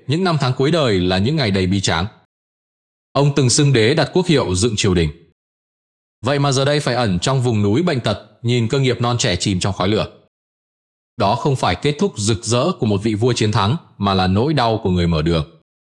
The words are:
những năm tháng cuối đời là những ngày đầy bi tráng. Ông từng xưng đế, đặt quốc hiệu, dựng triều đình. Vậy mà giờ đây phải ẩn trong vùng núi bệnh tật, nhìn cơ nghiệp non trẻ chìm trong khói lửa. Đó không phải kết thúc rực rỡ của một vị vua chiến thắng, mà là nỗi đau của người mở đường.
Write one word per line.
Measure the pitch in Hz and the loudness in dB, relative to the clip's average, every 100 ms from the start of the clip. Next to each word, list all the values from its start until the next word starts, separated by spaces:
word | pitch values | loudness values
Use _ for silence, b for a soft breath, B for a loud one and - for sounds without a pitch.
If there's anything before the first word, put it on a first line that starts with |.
| - | -4
những | 156 | -2
năm | 190 160 | 0 0
tháng | 127 131 | 0 0
cuối | 139 | 0
đời | 170 131 95 | 2 2 2
là | 90 92 | 2 0
những | 107 156 | 0 0
ngày | 117 | 0
đầy | 98 92 | 0 0
bi | 98 | 0
tráng. | 95 82 101 - _ _ _ _ _ _ _ _ _ | 0 -2 -4 -8 _ _ _ _ _ _ _ _ _
Ông | 135 143 143 | 0 0 2
từng | 127 | 2
xưng | 151 143 | 2 2
đế, | 127 110 | 4 2
đặt | 139 151 | 2 0
quốc | 185 175 | 0 2
hiệu, | 143 90 | 0 0
dựng | 92 120 107 | 0 0 0
triều | 107 | 0
đình. | 87 80 - - _ _ _ _ _ _ _ _ _ | 2 0 -4 -16 _ _ _ _ _ _ _ _ _
Vậy | 120 143 | -4 0
mà | 139 | 0
giờ | 135 | 0
đây | 139 147 | 0 0
phải | 143 | -2
ẩn | 120 117 87 | -2 0 -2
trong | 135 135 | 0 0
vùng | 123 107 | 0 0
núi | 104 117 | 0 0
bệnh | 180 135 | 0 -2
tật, | 117 101 - _ | -2 -4 -8 _
nhìn | 117 123 113 | -2 0 0
cơ | 143 | 0
nghiệp | 127 110 | 0 0
non | 120 120 | -2 -2
trẻ | 123 87 | -2 -2
chìm | 110 92 | -2 -2
trong | 101 | -2
khói | 95 95 | -2 -2
lửa. | 107 - - _ _ _ _ _ _ _ _ _ - | -2 -4 -10 _ _ _ _ _ _ _ _ _ -2
Đó | 101 | 0
không | 120 151 131 | 0 0 0
phải | 120 90 | 0 -2
kết | 147 147 | -2 0
thúc | 202 - | -2 -2
rực | 104 110 | -2 -2
rỡ | 107 120 160 | 0 0 0
của | 180 117 | 0 0
một | 101 | 0
vị | 110 | 0
vua | 104 120 | 0 0
chiến | 117 107 | 0 0
thắng, | 107 101 165 - - | 2 0 0 -6 -4
mà | 98 | -2
là | 95 92 | 0 2
nỗi | 98 139 | 2 0
đau | 147 117 107 | 0 0 0
của | 101 | 0
người | 90 85 | 0 0
mở | 80 | 0
đường. | 78 82 73 - _ _ _ | 0 0 -2 -10 _ _ _